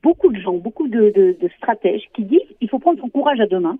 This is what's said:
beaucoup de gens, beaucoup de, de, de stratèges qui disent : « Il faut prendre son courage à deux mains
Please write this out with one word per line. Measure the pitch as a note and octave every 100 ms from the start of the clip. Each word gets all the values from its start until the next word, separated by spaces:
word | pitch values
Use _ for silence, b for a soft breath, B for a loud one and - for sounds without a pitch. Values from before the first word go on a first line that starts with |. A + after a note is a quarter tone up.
beaucoup | - E4+ F#4
de | G#3+
gens, | F#3
beaucoup | F3+ F#3 - D4+
de, | A3+ G#3+ G3
de, | F#3 F3+
de | F3+ _
stratèges | - A3+ F#3+ G#3+ -
qui | -
disent : « | G3 D#4+ - -
Il | A#3
faut | C4
prendre | E4+ E4+
son | B3
courage | C4+ C#4+ C4
à | G#3
deux | F#3
mains | E3+ B3+